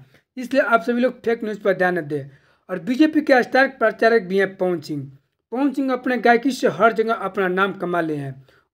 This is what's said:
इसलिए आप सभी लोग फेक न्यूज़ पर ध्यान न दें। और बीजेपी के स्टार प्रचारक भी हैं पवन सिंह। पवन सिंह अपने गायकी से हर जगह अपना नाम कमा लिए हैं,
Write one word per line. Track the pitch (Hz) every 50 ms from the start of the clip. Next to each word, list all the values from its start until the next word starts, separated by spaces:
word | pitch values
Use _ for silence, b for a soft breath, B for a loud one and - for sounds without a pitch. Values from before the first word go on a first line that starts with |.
| b b b b b _ _ 254
इसलिए | 254 247 - 262 302
आप | - 233 226
सभी | - - 240 240
लोग | 240 254 247 -
फेक | - 247 233 233 233
न्यूज़ | 214 214 190
पर | - 208 185
ध्यान | - 185 180 180 175
न | 156
दें। | 143 151 143 135 139 b b b b b b b -
और | 185 185
बीजेपी | 165 180 254 240 311 311 311 311
के | 294 - 269 247 -
स्टार | - - 254 269 269 - -
प्रचारक | 226 220 220 - 240 226 233 233 190
भी | 175 190 196
हैं | 196 185 196 -
पवन | 185 185 180 165
सिंह। | 139 - 156 143 135 139 - _ _ _ _ _ _ _
पवन | - 247 277 285
सिंह | 254 294 269 262 254
अपने | 247 254 262 254 240
गायकी | - 240 240 233 233 277
से | 254 - - 226
हर | 147 147 202 226 208
जगह | 196 220 226 226
अपना | - 196 190 190 208 196 180
नाम | 180 190 196 202 175
कमा | 139 175 175 175 175
लिए | 165 160 151 147
हैं, | 139 139 131 - b b b b b b